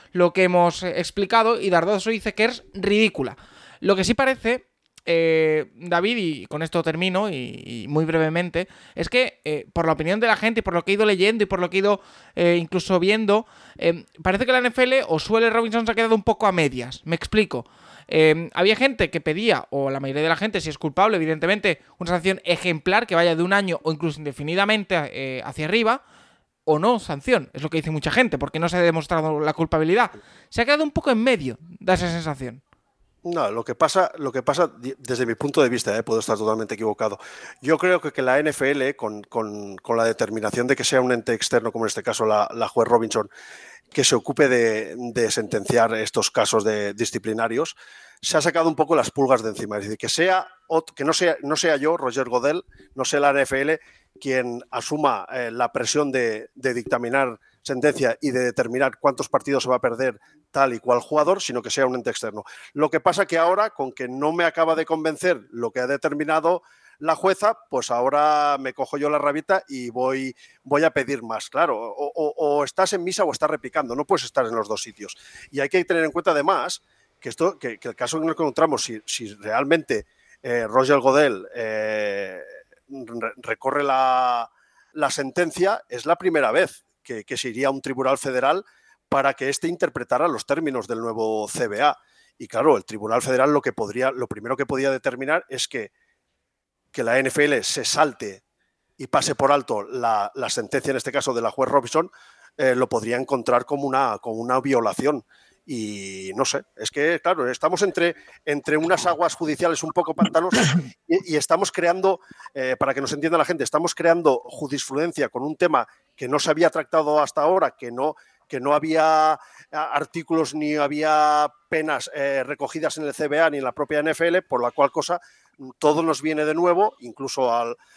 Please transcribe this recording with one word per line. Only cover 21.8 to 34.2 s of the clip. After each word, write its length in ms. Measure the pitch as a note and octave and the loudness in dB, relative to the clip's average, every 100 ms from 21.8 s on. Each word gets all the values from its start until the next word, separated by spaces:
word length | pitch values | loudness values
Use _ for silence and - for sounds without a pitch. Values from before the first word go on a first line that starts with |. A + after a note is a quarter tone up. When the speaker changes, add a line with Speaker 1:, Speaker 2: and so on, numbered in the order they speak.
| _ - | _ -10
Speaker 1:
una 140 | E3+ | -4
sanción 300 | F3 F3+ F#3+ | 0 0 -2
ejemplar 640 | F3 E3 F3+ D#3+ - G3+ A#3+ | -2 -2 -2 -2 2 2 2
que 80 | E3+ | 2
vaya 220 | F3 E3 | 4 2
de 60 | |
un 100 | F3+ | 2
año 260 | G3+ F#3+ E3 | 2 2 -2
o 80 | D#3+ | -2
incluso 260 | D#3 E3 D3 | -2 -4 -4
indefinidamente, 760 | D3 C3+ D3 F3+ G3+ G#3+ G3 F3+ D3 | -10 -8 -4 0 2 0 0 -2 -2
eh, 280 | A#2+ C3+ C3 - | -6 -8 -8 -10
hacia 180 | C3 | -6
arriba, 400 | D#3 A3 A3 C4 _ - _ _ _ _ - | 0 2 2 0 _ -20 _ _ _ _ 0
o 120 | D3+ | 2
no 220 | G3+ A#3 | 2 0
sanción, 500 | - C#3+ B3 A3+ C3 | -2 -6 2 0 0
es 100 | - | -8
lo 60 | D3+ | -4
que 80 | D#3+ | -4
dice 120 | D#3+ | -2
mucha 220 | D#3 - | -2 0
gente, 260 | A#3 B3 C3+ | 2 2 0
porque 220 | C#3 D#3+ | -4 -2
no 80 | E3 | -2
se 80 | F3+ | 2
ha 60 | |
demostrado 580 | E3+ E3 D3 E3 D#3 D3+ | 2 2 0 -2 0 0
la 140 | D#3 | -2
culpabilidad. 580 | D#3 D#3+ D#3+ D#3 G#3 A3+ - - - - | -2 0 0 2 2 0 -4 -20 -20 -8
Se 120 | - | -2
ha 40 | A#3+ | 2
quedado 180 | D4 | 2
un 80 | D4+ | 2
poco 180 | - D4+ | -2 0
en 140 | A3+ | 2
medio, 340 | B3 G#3+ C3 A2 E3 F3 | 2 0 -2 -8 -14 -8
da 140 | F#3 | 0
esa 180 | F#3 F3+ | 0 0
sensación. 520 | E3+ D#3+ C3+ B2+ B2+ _ _ _ _ _ _ | -4 -4 -6 -8 -12 _ _ _ _ _ _
Speaker 2:
No, 260 | F3 E3+ A2 | -6 -2 -2
lo 140 | A2 | -2
que 120 | A#2 A#2+ | -4 0
pasa, 360 | D#3 F#3+ F3 | 2 4 2
lo 140 | D#3+ | 0